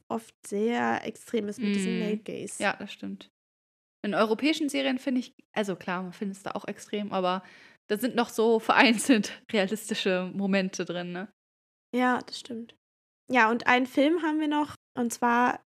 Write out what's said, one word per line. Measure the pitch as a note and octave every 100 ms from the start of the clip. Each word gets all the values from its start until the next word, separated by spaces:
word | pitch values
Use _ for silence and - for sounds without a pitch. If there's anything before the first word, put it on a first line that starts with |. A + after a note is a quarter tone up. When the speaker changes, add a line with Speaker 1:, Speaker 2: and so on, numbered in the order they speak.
| -
Speaker 1:
oft | A3+ - _ -
sehr | G3+ A3+ A#3+ A#3 A3+
extrem | - - - A3+ G#3
ist | G#3
mit | G3+
diesem | G3+ F#3+ F#3
Speaker 2:
Mm. |
Speaker 1:
Male | G#3+ G#3+
Gaze. | - - - -
Speaker 2:
Ja, | G#3 -
das | G3+
stimmt. | - G3 G3 - _ _ _ _ _ _ _
In | G#3
europäischen | F3 G#3+ A3+ D4 D#4+ C#4+
Serien | C#4 C4+ B3+
finde | C#4 B3+
ich, | - _ _
also | G#3+ G3+
klar, | E3+ - F3+
man | F#3
findet | - G3 F#3+
es |
da | -
auch | - -
extrem, | - - G#3 G3+
aber | F#3+ F3+ F#3 - - - _ -
da | G#3
sind | A#3+
noch | A#3 A#3
so | - A3+ A3+
<laughs> |
vereinzelt | - F#3+ A3+ A3 - A3 - - -
realistische | G#3+ F#3+ G#3+ - G#3+ G3 F3+ F#3
Momente | F#3+ G3 G3 F#3+ -
drin, | F3+ F3 F3
ne? | F3 F#3+ _ _ _ _ _ _ B3
Speaker 1:
Ja, | B3+ B3
das | - -
stimmt. | - A3+ A#3 - _ _ _ _ -
Ja, | B3 A3
und | A#3+ -
einen | B3 C4
Film | D4 C#4+ E4+
haben | D#4 D#4
wir | D4+
noch, | D4 D4 - _ -
und | A#3+
zwar | - A#3+ A#3+ B3 -